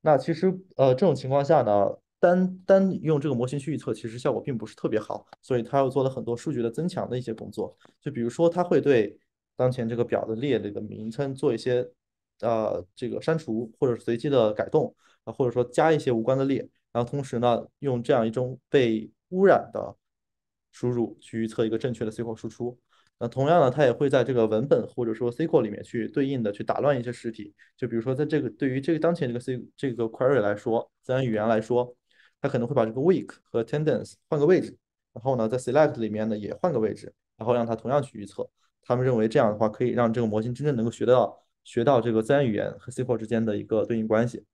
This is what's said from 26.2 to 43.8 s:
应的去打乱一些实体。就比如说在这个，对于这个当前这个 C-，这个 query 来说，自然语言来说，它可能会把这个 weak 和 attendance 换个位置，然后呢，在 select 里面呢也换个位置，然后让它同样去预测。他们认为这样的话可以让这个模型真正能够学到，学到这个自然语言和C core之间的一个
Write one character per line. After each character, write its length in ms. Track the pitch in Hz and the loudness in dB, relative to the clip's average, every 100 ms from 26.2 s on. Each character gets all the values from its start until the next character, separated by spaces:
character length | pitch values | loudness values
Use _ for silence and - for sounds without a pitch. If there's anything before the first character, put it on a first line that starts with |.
| 135 | -2
应 160 | 135 | -2
的 80 | 107 | -4
去 120 | 101 | -4
打 160 | 123 - | -4 0
乱 180 | 135 135 | 0 0
一 20 | |
些 100 | 120 | -4
实 200 | 117 120 | -8 -10
体。 220 | 110 104 _ _ | -10 -18 _ _
就 120 | _ 120 | _ -4
比 80 | |
如 60 | 113 | -2
说 120 | 120 | -2
在 100 | 131 | -2
这 160 | 147 151 | 0 0
个， 100 | 127 | -2
对 180 | - 139 | -2 -2
于 100 | 131 | -2
这 140 | 135 | -2
个 60 | 160 | 0
当 140 | 165 | 0
前 140 | 175 127 | 0 -2
这 60 | |
个 60 | 120 | -4
C-， 200 | 131 127 - | -6 -8 -10
这 160 | - 139 | -6 -6
个 100 | 117 | -2
query 360 | 113 - 127 135 | -6 0 2 4
来 160 | 104 | 2
说， 360 | 104 117 113 - _ | 0 0 -2 -2 _
自 100 | - | -4
然 140 | 127 | -2
语 80 | 131 | 0
言 140 | 107 110 | 0 2
来 120 | 110 | 0
说， 360 | 110 123 123 - _ _ _ _ | 2 -2 -2 -10 _ _ _ _
它 80 | 135 | -4
可 120 | 127 | -2
能 80 | 120 | 0
会 80 | |
把 100 | 131 | 0
这 60 | 113 | 0
个 100 | 117 | 2
weak 320 | 160 160 - - | 2 2 -2 -18
和 200 | _ 113 | _ -4
attendance 500 | 117 151 156 110 107 - _ | -2 -2 0 -2 -4 -16 _
换 100 | 151 | 2
个 60 | |
位 160 | 147 185 | 4 4
置， 160 | - - _ _ _ | 2 -12 _ _ _
然 100 | 117 | -6
后 120 | 123 | -2
呢， 140 | 123 110 | 0 0
在 80 | 127 | -2
select 420 | 123 135 151 139 | 0 4 2 2
里 100 | 110 | -4
面 200 | 107 110 | -2 -4
呢 80 | 107 | -4
也 160 | 101 | -6
换 180 | - 180 | -4 -2
个 80 | 135 | 0
位 140 | 107 | -2
置， 180 | - - _ _ _ | -4 -14 _ _ _
然 100 | 110 | 0
后 80 | |
让 100 | 120 | 0
它 100 | 117 | 0
同 140 | 113 117 | -4 -2
样 120 | 143 | -2
去 160 | 117 107 | -2 -12
预 60 | |
测。 220 | 101 - - _ _ _ | -12 -10 -12 _ _ _
他 120 | - | -4
们 80 | 127 | 0
认 140 | 127 120 | 2 2
为 100 | 110 | 2
这 120 | 143 | 2
样 120 | 113 | 2
的 60 | 107 | 2
话 100 | 110 | -2
可 160 | 110 | 0
以 60 | 123 | -2
让 240 | 113 120 | 2 0
这 80 | 117 | 2
个 60 | 113 | 0
模 120 | 107 | -2
型 140 | 117 | -4
真 100 | 120 | -4
正 120 | 147 | -4
能 100 | 123 | -2
够 60 | 113 | -4
学 120 | - | -2
到， 400 | 107 127 104 - _ _ | 4 4 4 -4 _ _
学 200 | - - | -6 0
到 160 | 156 127 | 4 4
这 120 | 117 | 4
个 100 | 110 | 0
自 100 | 113 | 2
然 120 | 139 131 | 2 2
语 60 | |
言 180 | 104 101 101 | 0 -4 -8
和 120 | - | -12
C 120 | 127 | -8
core 140 | 123 113 | -4 -4
之 80 | |
间 180 | 110 113 | -2 -2
的 140 | 113 104 | 0 -4
一 60 | |
个 200 | 104 110 | 0 -2